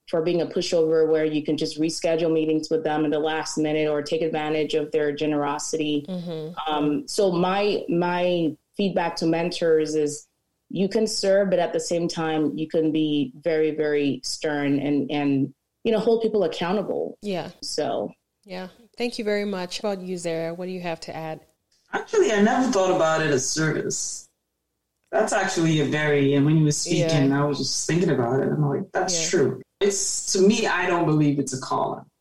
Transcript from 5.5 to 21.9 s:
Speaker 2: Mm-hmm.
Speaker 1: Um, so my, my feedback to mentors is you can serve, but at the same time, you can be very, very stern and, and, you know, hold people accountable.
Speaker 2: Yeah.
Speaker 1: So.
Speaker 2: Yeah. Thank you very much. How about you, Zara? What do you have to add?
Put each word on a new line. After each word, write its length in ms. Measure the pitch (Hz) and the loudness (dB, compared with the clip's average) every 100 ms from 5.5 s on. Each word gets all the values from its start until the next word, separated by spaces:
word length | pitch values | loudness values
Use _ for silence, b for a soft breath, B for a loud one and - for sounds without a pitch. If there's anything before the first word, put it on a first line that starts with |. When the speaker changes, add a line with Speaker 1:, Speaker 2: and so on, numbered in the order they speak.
| 151 - 156 151 147 147 | -4 -4 -4 -2 -2 -4
Speaker 2:
Mm-hmm. 640 | 185 170 160 156 170 156 | -8 -8 -8 -10 -8 -4
Speaker 1:
Um, 360 | 151 151 147 - | 0 0 -2 -4
so 240 | - 196 | 0 2
my, 520 | 170 180 196 208 190 - | 2 2 2 0 -2 -2
my 680 | 170 175 175 180 175 160 139 _ - | 0 0 0 0 2 0 -4 _ -4
feedback 400 | 202 175 170 - | -2 0 -2 -2
to 80 | 165 | 0
mentors 680 | 165 175 - 170 156 151 156 | 0 -2 0 4 4 4 0
is 300 | 151 143 - _ _ _ - | 0 -4 -14 _ _ _ -8
you 180 | 165 190 | -2 0
can 160 | 226 220 | 2 0
serve, 440 | - 202 196 196 | 0 2 4 4
but 80 | 180 | 2
at 140 | 165 | 2
the 60 | - | 0
same 280 | - 170 170 | -2 -2 -2
time, 500 | 170 160 156 147 151 | -2 -2 0 0 -2
you 100 | 156 | -2
can 240 | 165 156 | 0 0
be 400 | 156 156 147 131 151 | 2 0 0 -2 -4
very, 280 | 170 156 156 | -2 2 0
very 480 | 151 151 147 143 - | 0 0 2 0 -2
stern 560 | - - 156 147 143 139 | -6 -6 -2 0 0 0
and, 300 | 143 147 - | 0 0 0
and, 420 | 147 143 135 139 - _ _ | -2 0 0 -2 -6 _ _
you 80 | 226 | 0
know, 80 | 220 | 0
hold 220 | 226 226 | 2 2
people 200 | 220 214 | 2 0
accountable. 720 | 170 - 170 202 180 143 - - | 0 -2 -2 -2 -2 -4 -6 -8
Speaker 2:
Yeah. 280 | 208 180 147 - | -6 -6 -6 -12
Speaker 1:
So. 500 | - - 139 117 - - _ _ 202 | -8 -4 -2 -2 -6 -10 _ _ -16
Speaker 2:
Yeah. 220 | 185 185 - 233 - | -12 -14 -16 -16 -6
Thank 220 | 240 240 | -6 -4
you 60 | 208 | -2
very 200 | 208 208 | -2 -2
much. 360 | 185 180 - | -4 -6 -6
How 100 | 208 | -4
about 120 | 196 | -4
you, 140 | 180 180 | -6 -6
Zara? 360 | 170 165 165 | -4 -4 -4
What 120 | 170 185 | -6 -8
do 60 | |
you 100 | 185 | -8
have 180 | 175 165 | -6 -8
to 140 | - 160 | -10 -10
add? 240 | 160 156 _ _ _ _ _ | -10 -12 _ _ _ _ _